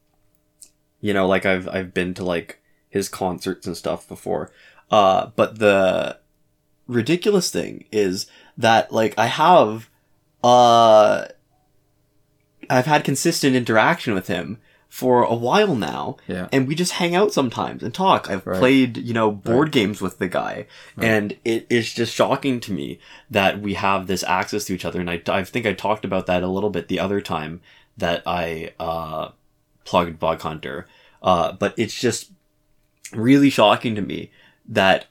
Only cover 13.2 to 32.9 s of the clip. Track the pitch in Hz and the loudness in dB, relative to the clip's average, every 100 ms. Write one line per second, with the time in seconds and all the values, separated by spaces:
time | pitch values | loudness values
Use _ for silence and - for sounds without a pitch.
13.2 | 170 165 143 127 120 110 131 170 139 95 | 0 2 2 2 2 4 4 2 -2 -4
14.2 | - 90 85 107 _ _ _ - 127 123 | -4 -6 -8 -12 _ _ _ -4 2 4
15.2 | 117 117 120 185 208 127 78 64 87 - | 2 0 0 2 2 0 -4 -6 -8 -10
16.2 | - 92 90 135 131 160 175 - 175 175 | -10 -10 -2 -2 0 -2 -4 -2 -2 0
17.2 | 208 - 127 - 65 64 85 - 190 156 | 0 0 -2 -4 -6 -6 -10 -2 0 0
18.2 | - 95 95 92 127 135 127 117 120 113 | -2 -8 -4 0 4 4 2 -2 -4 0
19.2 | 110 101 110 120 156 139 98 101 95 - | 0 0 -2 0 2 0 0 -2 -8 -6
20.2 | 92 78 52 - - - - - 113 110 | -4 -4 -4 -8 -14 -18 -16 -4 0 0
21.2 | 104 - 117 113 - 120 113 - 117 - | -2 -6 -4 -4 0 -2 -2 -4 -2 0
22.2 | 104 135 143 123 110 85 65 - - - | 0 0 -2 -4 -6 -8 -8 -12 -18 -20
23.2 | - 107 95 98 104 92 101 98 92 92 | -4 0 0 0 -4 -2 -2 -2 -2 -4
24.2 | - 92 101 104 - 92 85 87 87 85 | -2 -2 -2 -6 -6 -6 -6 -6 -6 -6
25.2 | - 98 92 123 113 92 101 104 98 95 | -4 -4 -4 -4 -4 -2 -4 -4 -4 -4
26.2 | 92 90 90 95 104 90 - 90 95 101 | -2 -2 -2 -4 -4 -4 -6 -4 -2 -4
27.2 | 98 82 78 87 _ _ _ - 85 85 | -6 -8 -8 -14 _ _ _ -8 -4 -4
28.2 | - 87 82 80 82 - 85 82 78 78 | -4 -6 -6 -8 -12 -10 -8 -8 -8 -10
29.2 | 73 _ _ _ _ _ - 92 85 80 | -12 _ _ _ _ _ -4 -2 -2 -4
30.2 | 80 82 80 78 69 71 - _ _ _ | -4 -4 -6 -10 -12 -12 -14 _ _ _
31.2 | 95 87 80 98 101 - 110 - 120 107 | 0 2 0 -2 -4 -2 -6 -2 -2 -2
32.2 | - _ _ _ _ _ _ | -8 _ _ _ _ _ _